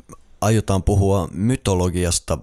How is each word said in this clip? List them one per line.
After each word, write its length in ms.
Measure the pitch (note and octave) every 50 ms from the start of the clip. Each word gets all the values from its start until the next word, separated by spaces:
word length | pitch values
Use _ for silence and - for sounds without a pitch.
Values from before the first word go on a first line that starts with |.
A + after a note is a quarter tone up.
| - - - - - - - - -
aiotaan 400 | G#2+ A2 G#2+ - - G2 F#2+ -
puhua 460 | - G2+ G2+ G2+ F#2+ G2 G2 D#2+ -
mytologiasta 1080 | - E2 G#2 A#2+ C3 - - G2+ F#2+ F2+ F2+ F2+ E2+ F2+ F2 E2+ E2+ - - - E2+ -